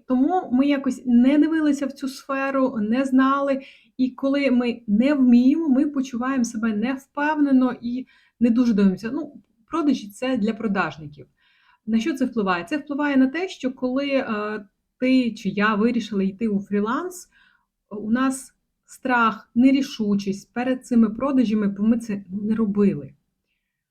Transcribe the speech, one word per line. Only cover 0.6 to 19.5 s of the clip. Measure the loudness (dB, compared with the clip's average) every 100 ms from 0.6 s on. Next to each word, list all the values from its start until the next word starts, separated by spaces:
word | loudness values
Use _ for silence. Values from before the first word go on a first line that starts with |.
| 2
якось | 0 -2 -4 2
не | 4 6 4
дивилися | 4 2 0 0 -4
в |
цю | -8 -10
сферу, | -10 -8 -4 -2 0 0 -2
не | -2 0 2
знали. | 2 2 2 0 -4 -6 -20 _ -4
І | -4
коли | -2 -2 0 2
ми | 2 0 -4 0
не | 2 2
вміємо, | 4 6 6 6 4 2
ми | 2 2
почуваємо | -2 -6 -6 -4 -2
себе | -2 -2 -2
невпевнено | -2 -2 -4 -8 -4 -2 0 4 4 2 -2
і | -8 -8 -10 _ _ _
не | 2
дуже | 4 2
дивимося. | 4 4 2 -4
Ну, | -8 -8 -14 _ _ _
продажі — | -2 0 0 -4
це | -8 -4 -2
для | -2
продажників. | -2 -2 -2 -2 -6 -16 -18 -20 _ _ _ _ _ -4
На | -2
що | -2
це | -2 -2
впливає? | -2 -2 -2
Це | -4 -8
впливає | -6 -4 0 2
на | 2
те, | 0 -8
що | -6 -8
коли, | -6 -4 -4 -2
е, | -2 -2 -4 -6 -8 -12 _ _ _
ти | 2 2 2
чи | -4 -6
я | 0 0 2
вирішили | 0 0 -4 -2 -2
йти | -2 -4
у | -4
фріланс, | -2 -2 -2 -4 -6 -12 -20 _ _ _ _ _ _
у | -10 -2
нас | 0 0 -2 -10 _ _ _ _
страх, | -10 -2 0 0 -2 -4